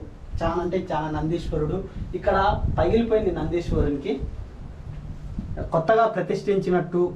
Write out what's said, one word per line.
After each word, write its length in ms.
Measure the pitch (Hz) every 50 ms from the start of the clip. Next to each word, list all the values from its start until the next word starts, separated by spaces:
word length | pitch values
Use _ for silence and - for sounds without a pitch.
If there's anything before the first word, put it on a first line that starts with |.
| - - - - - - - -
చాలా 180 | 165 165 165 180 175
అంటే 140 | 175 190 185 160 -
చాలా 160 | 160 151 156 156 151
నందీశ్వరుడు. 600 | 156 156 160 170 170 - - 160 156 151 151 170 190 - - - - - - - 180
ఇక్కడ 180 | - 202 196 196 190 208 214 - - - - -
పగిలిపోయింది 540 | 165 175 220 226 233 220 220 214 208 190 170 -
నందీశ్వరునికి, 760 | - - 165 175 170 - 160 156 143 143 143 135 - 131 135 131 - - - - - - - - - - - - - - - - - - - - - - - - - - - 143 - - -
కొత్తగా 320 | 165 160 - 220 226 226 220 -
ప్రతిష్ఠించినట్టు 840 | 185 160 - 202 190 - 208 196 190 - 185 180 175 165 - 175 175 180 175 -